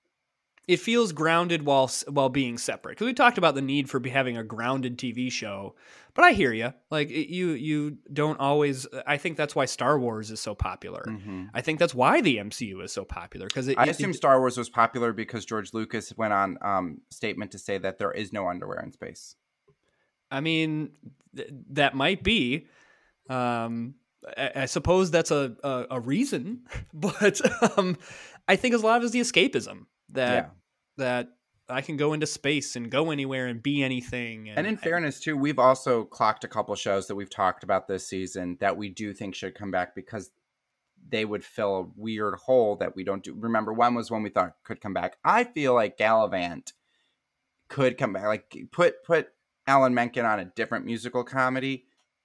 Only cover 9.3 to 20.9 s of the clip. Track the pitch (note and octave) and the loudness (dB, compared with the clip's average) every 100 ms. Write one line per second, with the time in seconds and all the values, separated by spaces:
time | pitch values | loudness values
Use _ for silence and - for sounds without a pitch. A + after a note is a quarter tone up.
9.3 | E3 D3 D#3 D#3+ - B2+ D3 A#2+ A2 A2 | -2 -2 0 -2 0 2 2 2 -4 -8
10.3 | A2 - G#2 F#2+ F#2 F#2+ F2 - G#2+ G2+ | -10 -8 -4 -4 -6 -10 -10 -10 -10 -10
11.3 | F#2+ F#2+ - - D#3 E3+ B2+ C3 D4 G3+ | -10 -8 -6 -2 2 2 4 4 6 4
12.3 | A2+ G2+ - G#2+ F#2 F#2 - F#2+ - F2 | 2 -2 -8 -8 -8 -8 -8 -8 -10 -12
13.3 | G2 F#2+ C3+ C3 C3+ C#3 F3 F#3 D3+ D3 | -10 -8 -4 0 4 4 4 -2 2 6
14.3 | C3 B2+ A#2+ A#2 - A2+ B2+ A#2 G#2+ G#2+ | 8 6 0 -2 2 2 4 -2 -2 -6
15.3 | A2+ - A2 F#2+ A2+ G#2+ A2+ - - A2 | -8 -6 -6 -4 -6 -4 -6 -6 -4 2
16.3 | G2+ G2 E2 G2+ G2 F2 D2 - - A2 | 2 2 0 0 0 -2 -6 -18 -8 -6
17.3 | F2 G#2 G2 - G2 F#2+ F#2 G2+ - G#2 | -4 -8 -10 -4 -2 -4 -4 -4 -4 -6
18.3 | G#2 F2+ F2+ G2 - - - - - - | -4 -4 -4 -8 -10 -12 -14 -16 -16 -20
19.3 | - _ _ _ _ _ _ _ _ - | -20 _ _ _ _ _ _ _ _ -8
20.3 | C3+ D#3+ D#3+ D#3+ D3+ D3+ | -4 0 0 0 -2 -6